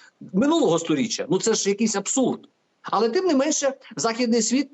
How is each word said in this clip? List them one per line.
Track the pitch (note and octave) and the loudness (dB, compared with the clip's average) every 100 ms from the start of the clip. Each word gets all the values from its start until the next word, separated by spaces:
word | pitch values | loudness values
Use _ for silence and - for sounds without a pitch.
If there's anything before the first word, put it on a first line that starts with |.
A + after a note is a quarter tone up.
| - _ - | -20 _ -6
минулого | F#3 C#4+ E4 A#3 E3 | 0 2 4 2 2
сторіччя. | E3 D3+ A2+ - - | 0 -2 0 -4 -2
Ну | F#3 | -2
це | A3 | 0
ж | G3+ F#3+ | 0 0
якийсь | G3+ A3+ G3+ | 0 0 -2
абсурд. | G3 - A#3 - - _ _ _ | -2 0 0 -2 -10 _ _ _
Але | - F#3+ A3+ | -4 0 0
тим | F4 F#4 | 0 2
не | C4+ | 2
менше, | D4 - C#4 C4 - - | 2 0 -2 -4 -12 -4
західний | A3+ A3+ A#3+ A#3 | -4 0 0 2
світ, | A3+ B3+ C#4 | 2 0 -2